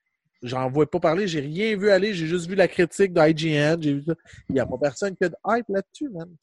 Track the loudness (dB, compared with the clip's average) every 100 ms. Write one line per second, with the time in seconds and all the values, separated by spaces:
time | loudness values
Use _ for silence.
0 | _ _ _ _ -8 -4 -2 0 0 2
1 | 0 0 -2 -4 -4 -4 -2 0 2 2
2 | 2 -2 -2 -4 -2 2 2 2 0 2
3 | 2 4 4 4 0 2 2 2 0 -2
4 | -4 -6 -8 -16 -4 -2 -2 -2 -2 -2
5 | -4 -2 -2 -2 -2 -2 0 -4 -4 -8
6 | -10 -10 -14 -18